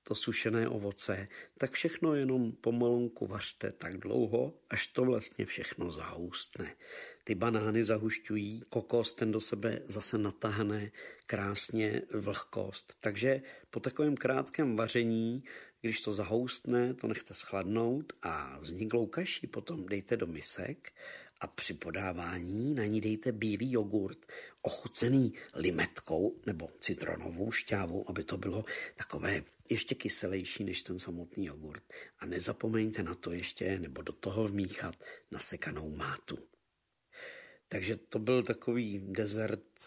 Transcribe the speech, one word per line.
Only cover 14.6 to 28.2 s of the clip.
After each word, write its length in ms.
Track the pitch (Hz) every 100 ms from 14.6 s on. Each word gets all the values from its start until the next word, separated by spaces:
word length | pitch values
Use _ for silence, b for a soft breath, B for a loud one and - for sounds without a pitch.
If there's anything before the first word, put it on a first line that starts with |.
| 143 110
vaření, 680 | 113 123 117 113 113 127 B B B B
když 200 | 113 107
to 120 | -
zahoustne, 800 | 101 98 113 127 - - 123 123
to 140 | 131 113
nechte 260 | 107 -
schladnout 800 | - - 98 90 110 117 135 156 -
a 380 | 85 78 69 67
vzniklou 460 | 76 87 110 117 110
kaši 420 | - 185 - -
potom 380 | 110 - - 92
dejte 320 | 101 - 117
do 100 | 87
misek 640 | 80 - - 92 147 - B B B B B
a 60 | -
při 260 | - -
podávání 1000 | 82 85 82 95 87 87 90 87 104 127
na 120 | 143 104
ní 160 | 110
dejte 300 | 107 107 131
bílý 400 | 107 110 101 127
jogurt, 540 | 123 101 107 95 - - B B B
ochucený 720 | - - - - 117 135 120 B B
limetkou 840 | - 80 - 80 - - 80 104 - -
nebo 240 | 85 82 -
citronovou 720 | - 95 - 80 80 85 107
šťávou, 580 | 110 - 101 87 90 -
aby 140 | 92